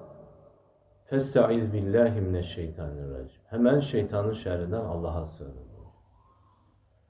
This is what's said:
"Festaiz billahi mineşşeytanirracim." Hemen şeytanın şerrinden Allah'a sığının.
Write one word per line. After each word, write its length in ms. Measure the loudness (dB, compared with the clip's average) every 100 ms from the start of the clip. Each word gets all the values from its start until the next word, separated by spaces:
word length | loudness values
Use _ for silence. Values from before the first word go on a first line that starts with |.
| -12 -20 -20 -20 -20 _ _ _ _ _ -2
"Festaiz 680 | -2 4 4 6 4 0
billahi 480 | 0 2 4 4 2
mineşşeytanirracim." 1200 | 0 0 -4 -6 -8 -8 -8 -8 -8 -10 -12 -16 -6
Hemen 340 | 2 4 4
şeytanın 540 | 2 0 0 0 -2
şerrinden 520 | -2 -4 -4 -2 -4 -4
Allah'a 400 | -4 -4 -4 -6
sığının. 280 | -10 -14 -16 -18 -20 -20 _ _ _ _ _ _ _ _ _ _ _